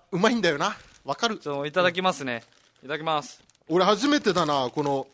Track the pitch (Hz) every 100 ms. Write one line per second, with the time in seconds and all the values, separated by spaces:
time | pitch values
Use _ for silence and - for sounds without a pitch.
0 | _ 180 214 233 170 143 185 214 - -
1 | - 143 233 208 151 139 147 151 180 175
2 | 185 151 135 117 - _ _ _ - 151
3 | 160 156 143 - _ _ _ 165 185 208
4 | 269 294 220 175 156 143 127 151 143 139
5 | 135